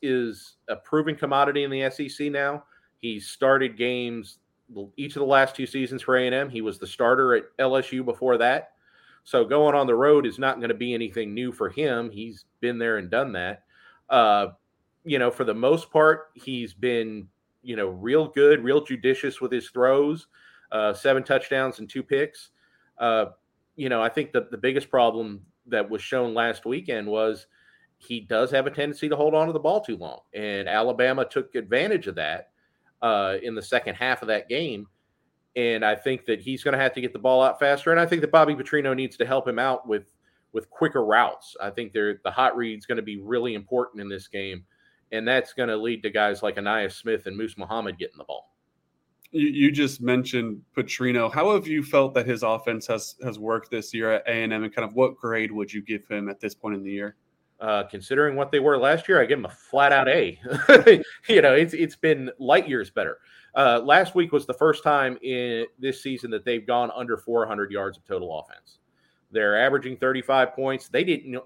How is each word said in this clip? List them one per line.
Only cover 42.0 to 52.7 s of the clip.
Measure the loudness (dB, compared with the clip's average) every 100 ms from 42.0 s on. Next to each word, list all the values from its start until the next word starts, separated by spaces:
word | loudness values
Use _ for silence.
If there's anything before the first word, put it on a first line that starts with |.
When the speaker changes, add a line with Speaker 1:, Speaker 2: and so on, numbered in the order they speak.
| -4 -4
Speaker 1:
the | -4
hot | 0 0 0
read's | -6 -8 -8
gonna | -6
be | -6 -10
really | -6 -4 -4
important | -8 -6 -4 -4 -8
in | -12
this | -12 -12
game. | -10 -10 -12 -18 _ _ _ -10
And | -6 0
that's | 0 -2
gonna | -6 -4 -2
lead | -4 -4
to | -4
guys | 0 0 0
like | -4
Ainias | -4 -2 -2 -4
Smith | -6 -6 -6 -6
and | -8
Moose | -10 -10
Muhammad | -8 -8 -8 -10
getting | -12 -14
the |
ball. | -16 -16 -16 _ _ _ _ _ _ _ _
Speaker 2:
You, | -2 0
you | 2 2
just | 2 -2 -2
mentioned | 0 0 0 -4 -4 -8 _
Petrino. | -8 -6 -2 0 0 0
How | 0 2
have | 2 0
you | -4
felt | 2 2 4
that | 2
his | 0 -2
offense | -2 -2 -2